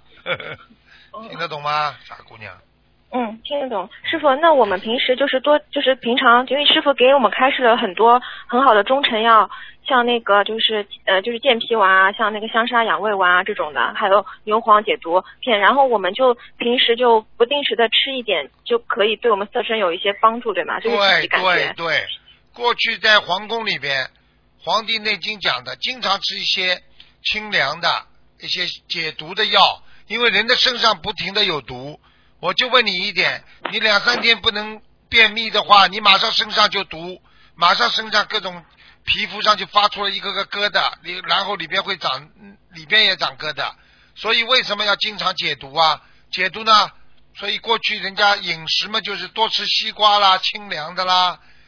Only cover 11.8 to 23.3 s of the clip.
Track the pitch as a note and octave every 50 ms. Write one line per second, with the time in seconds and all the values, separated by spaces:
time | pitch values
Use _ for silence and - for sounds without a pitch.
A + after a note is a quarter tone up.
11.8 | G3+ F#3+ F#3+ F#3+ F#3+ F#3+ G#3 - A3+ G#3 A3 G#3+ G#3 A3+ - A#3 A3+ A#3+ B3 A#3
12.8 | A3+ G#3+ E3+ D#3 F#3+ A3 G#3 F#3+ F#3 F3+ F3+ F3+ F#3+ G#3 G#3 - E3+ D3+ D3 C3
13.8 | - - A3 - A3 G3 G3 G#3 G3 - - - - G#3+ G#3+ A3+ A3 A3 G#3 G#3
14.8 | G#3+ G3+ D#3+ D3 - E3+ E3+ F#3 F#3 - - _ - B3+ A3+ G3+ G3+ F#3+ A#3 C#4
15.8 | C4+ C4 A#3+ G#3 F#3 F3 G3+ A3+ C4 B3+ A#3+ - - - - - - A#3+ A#3+ C4
16.8 | - - A#3 A#3 B3+ A#3+ A3+ A3 A3 _ - - A#3 A#3+ C#4+ C#4+ C#4+ - B3 G#3
17.8 | A#3 A3+ - - - C#4 C4+ B3+ A#3 - F#3+ D#3+ C#3 C3+ _ _ - - A#3+ A#3
18.8 | - - - A3+ G3+ A3 A3 G3+ - A#3+ G#3+ F#3+ G3+ G#3 - A#3+ G#3+ - A3+ A3
19.8 | G3+ F3 E3 F#3 - G3+ G3+ - - A3 A3+ A#3+ A#3+ A#3 F#3+ F#3 D#3 - - B2
20.8 | - A3+ A#3 G#3 G3+ G3 F#3 E3 D#3 E3+ - D#3 F#3 F#3 F3+ E3 D3+ D#3 - -
21.8 | E3+ E3 D3+ C3 G2+ - - - _ _ - _ _ _ _ - A#3+ A#3+ A#3 -
22.8 | - A3+ A3+ G3 F3+ A3 G#3+ G#3 - -